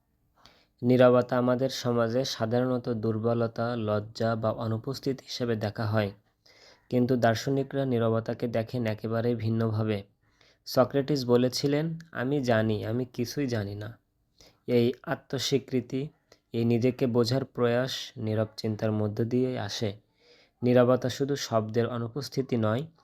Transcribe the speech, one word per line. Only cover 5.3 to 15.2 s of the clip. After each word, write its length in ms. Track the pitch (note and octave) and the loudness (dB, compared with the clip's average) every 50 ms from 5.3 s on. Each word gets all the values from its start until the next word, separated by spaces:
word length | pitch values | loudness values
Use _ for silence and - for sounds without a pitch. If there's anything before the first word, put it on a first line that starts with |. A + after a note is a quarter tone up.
| - - B2 A#2 A#2 | -6 -4 -2 -2 -2
দেখা 300 | A2 A2 G#2 - - A2+ | -2 -2 -4 -4 -4 -4
হয়, 260 | G#2 G#2+ A2 G#2 G2 G2+ _ _ _ _ _ _ _ _ _ - - - _ _ _ | 0 0 0 0 0 -4 _ _ _ _ _ _ _ _ _ -20 -20 -20 _ _ _
কিন্তু 260 | - B2 B2 B2 C3 | 2 2 4 4 2
দার্শনিকরা 680 | B2 B2 A#2 A2+ A2 - C#3 C#3 C#3 C3+ C3+ - C#3 C3+ | 4 4 2 2 2 -2 -2 -2 -2 -2 -4 -4 -4 -2
নীরবতাকে 640 | C3 B2 A2+ A#2 A2+ A2+ A2+ A2+ - A#2+ - - | 0 0 2 2 2 0 0 -2 -4 -6 -4 -6
দেখেন 380 | A#2+ A2+ A#2 A2+ - - B2+ A#2 | -4 -2 -4 -4 -2 -4 -4 -2
একেবারেই 500 | A2 G#2+ G#2 - A2 A2+ A2+ A2+ A#2+ A#2+ | -2 -4 -4 -6 -4 -4 -2 0 0 -2
ভিন্নভাবে। 680 | A2+ G#2+ A2+ A2+ A2+ A2+ A2+ G#2+ A2 A2 G#2+ G#2+ G2 G2 _ _ _ _ _ _ _ _ _ _ _ _ | 0 -2 -2 0 0 0 0 0 0 0 0 -2 -4 -4 _ _ _ _ _ _ _ _ _ _ _ _
সক্রেটিস 600 | - - C3+ B2 A2 - C#3 C3+ C3+ D3+ C#3 B2+ | -2 2 2 2 4 2 -2 0 0 -2 -2 2
বলেছিলেন, 720 | A#2+ A#2+ A#2+ B2 B2+ B2 - - C#3+ C#3+ D3 D#3 E3 E3 D#3+ - - | 4 4 4 4 2 0 -2 -2 0 0 0 -2 -2 -6 -8 -12 -12
"আমি 320 | - A#2+ A#2+ C3 C#3+ D3 C3 | -8 -6 -4 -2 -2 -2 2
জানি, 420 | B2 A#2 A2 A2 A2 A2 G2+ G2 | 2 2 4 4 2 0 -2 -2
আমি 200 | G#2+ A2+ B2 B2+ | -4 -4 -4 -4
কিছুই 420 | A#2 - - A#2+ A#2 - D3 C#3+ | -6 -4 -6 -6 -4 -4 -4 -4
জানি 280 | B2+ A#2+ A2 G2+ G2+ G2+ | -2 -2 -4 -4 -6 -8
না।" 220 | G2+ G#2 G#2+ A2+ _ _ _ _ _ _ _ _ _ - - _ _ _ | -10 -10 -12 -14 _ _ _ _ _ _ _ _ _ -20 -20 _ _ _
এই 260 | - B2 A#2+ A#2 A#2+ - - - | 0 2 4 4 4 0 -2 -6
আত্মস্বীকৃতি, 1080 | - C#3 - | -8 -8 -8